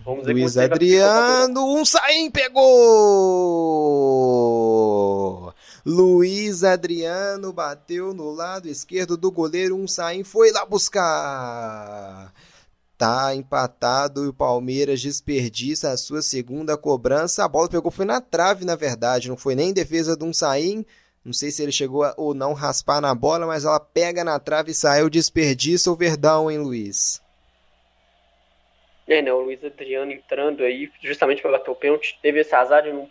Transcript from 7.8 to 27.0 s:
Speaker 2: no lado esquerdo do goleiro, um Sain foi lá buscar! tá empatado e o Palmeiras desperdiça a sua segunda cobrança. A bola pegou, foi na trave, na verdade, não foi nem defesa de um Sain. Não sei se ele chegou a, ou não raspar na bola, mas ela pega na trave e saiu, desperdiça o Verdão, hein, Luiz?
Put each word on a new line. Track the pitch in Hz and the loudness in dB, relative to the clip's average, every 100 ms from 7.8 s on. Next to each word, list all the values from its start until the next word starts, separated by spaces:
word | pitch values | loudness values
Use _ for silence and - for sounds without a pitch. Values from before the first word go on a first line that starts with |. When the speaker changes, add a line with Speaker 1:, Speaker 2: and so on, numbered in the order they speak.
| - 175 190 | -10 -8 -8
Speaker 2:
no | 190 151 | -8 -10
lado | 156 175 190 170 | -8 -10 -10 -12
esquerdo | 139 - 185 175 170 | -14 -8 -6 -4 -2
do | 185 | -2
goleiro, | 170 160 170 185 190 | -2 -2 -2 -2 -4
um | 190 | -6
Sain | - 170 185 | -6 -6 -6
foi | 190 214 226 | -4 4 4
lá | 214 | 4
buscar! | 196 202 - 202 170 156 143 135 123 120 113 107 104 104 98 95 95 _ _ _ _ _ _ - | 0 -2 -2 0 0 0 -2 -6 -8 -8 -10 -10 -14 -14 -14 -16 -20 _ _ _ _ _ _ -2
tá | 113 127 135 | 0 0 0
empatado | 135 135 135 127 - 120 131 143 139 | -4 -4 -2 -2 -2 -2 0 -2 -4
e | 143 | -6
o | |
Palmeiras | 135 131 123 127 131 139 135 | -2 0 0 -2 -2 0 0
desperdiça | 139 139 - 139 120 107 127 151 151 | -4 -8 -4 -4 -4 -6 -6 -4 -4
a | 127 | -6
sua | - 147 | -6 -6
segunda | 151 131 120 143 156 151 | -6 -6 -8 -8 -4 -4
cobrança. | 151 131 123 143 165 170 | -2 -2 0 0 -2 -2
A | 185 | -2
bola | 147 170 | 0 0
pegou, | 170 175 | 0 -4
foi | 185 | -4
na | 196 247 | -2 -2
trave, | 247 165 180 196 | -2 0 0 0
na | 180 165 | -2 -4
verdade, | 147 117 120 127 117 | -4 -2 -2 -2 -4
não | 127 | -6
foi | 139 131 | -4 -2
nem | 175 | 0
defesa | 190 156 165 160 156 | -2 -2 -2 -2 -4
de | |
um | 165 | -4
Sain. | - 151 139 170 214 214 _ _ _ | -2 0 0 -2 -4 -8 _ _ _
Não | 123 | -12
sei | 123 147 | -8 -6
se | 147 | -6
ele | 147 | -4
chegou | 139 135 139 | -4 -4 -2
a, | 143 - | -2 -2
ou | 151 | -6
não | 139 139 | -4 -4
raspar | 147 143 143 - 147 | -4 -4 -4 -2 0
na | 143 | 0
bola, | 127 139 170 | 0 0 0
mas | 165 156 | -2 -4
ela | 151 151 | 0 0
pega | - 170 170 175 | 0 -2 0 -2
na | 170 147 | -2 -4
trave | 147 151 156 | -2 -4 -2
e | |
saiu, | 160 151 143 156 | -2 2 2 2
desperdiça | 160 156 160 147 127 139 175 180 | 2 0 0 0 0 0 0 0
o | 170 | 0
Verdão, | 170 151 151 156 156 | 0 2 2 2 0
hein, | 151 | -4
Luiz? | 143 120 101 95 | -6 -6 -8 -6